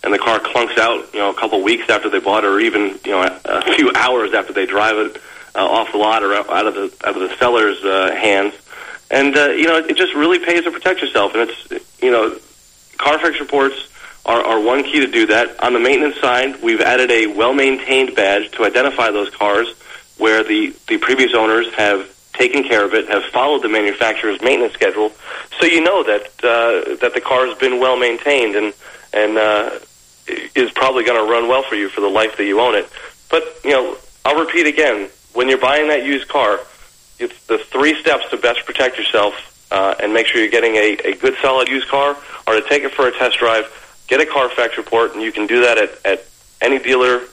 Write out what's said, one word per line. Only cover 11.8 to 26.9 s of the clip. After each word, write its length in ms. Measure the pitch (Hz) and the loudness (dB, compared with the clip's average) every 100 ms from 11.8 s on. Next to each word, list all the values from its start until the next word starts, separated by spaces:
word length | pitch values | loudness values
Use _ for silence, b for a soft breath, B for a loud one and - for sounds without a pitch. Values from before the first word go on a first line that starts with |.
| - _ | -14 _
you 100 | 127 | 2
know, 260 | 120 110 - - - _ _ _ - | 2 0 -4 -16 -20 _ _ _ -4
Carfax 420 | 139 156 165 143 | 0 0 0 -4
reports 480 | 143 143 135 135 - B B B - | -2 2 2 0 -14 B B B -2
are, 160 | 117 | 0
are 180 | - 113 | 2 2
one 240 | 110 131 | 2 0
key 160 | 135 147 | 0 0
to 80 | 131 | 0
do 200 | 120 107 | 2 4
that. 360 | 107 95 - | 2 2 -2
On 80 | 117 | 0
the 80 | 123 | 2
maintenance 400 | 120 139 151 - | 2 2 0 0
side, 420 | 135 123 135 135 | 0 0 -2 -2
we've 200 | 113 113 | -2 2
added 280 | 113 123 127 | 2 2 4
a 180 | 117 110 | 2 2
well-maintained 880 | 101 117 139 135 131 - 135 131 117 | 2 2 4 2 0 0 2 2 2
badge 340 | 98 101 104 | 2 2 -2
to 140 | - 107 | -2 0
identify 460 | 120 127 131 113 | 2 0 0 0
those 180 | 104 98 | 0 -4
cars 440 | - 104 101 117 - B B B _ | -2 0 0 -2 -8 B B B _
where 260 | 110 110 | 0 2
the, 320 | 110 107 107 - - | 2 0 -2 -6 -4
the 80 | 107 | -2
previous 360 | - 131 127 | 0 0 2
owners 400 | 120 110 110 113 - | 2 2 2 -2 -2
have 380 | 104 101 95 - _ | 0 0 -4 -18 _
taken 320 | - 123 139 | -2 0 0
care 220 | 131 113 101 | 0 0 2
of 80 | |
it, 160 | 110 - | 0 0
have 140 | 101 95 | -4 -2
followed 280 | 123 135 143 | -2 0 0
the 60 | 117 | 0
manufacturer's 760 | 110 104 98 113 107 110 95 | -2 -2 -2 -2 -2 -4 -2
maintenance 300 | 120 139 120 | 0 0 0
schedule, 380 | - 101 98 107 - B B B - | 0 -2 0 -4 -4 B B B -2
so 60 | 170 | 2
you 160 | 170 | 2
know 220 | 165 196 | 2 2
that, 200 | 110 104 - - | 2 -2 -2 -4
uh, 540 | 120 117 117 117 - | 0 2 2 0 -2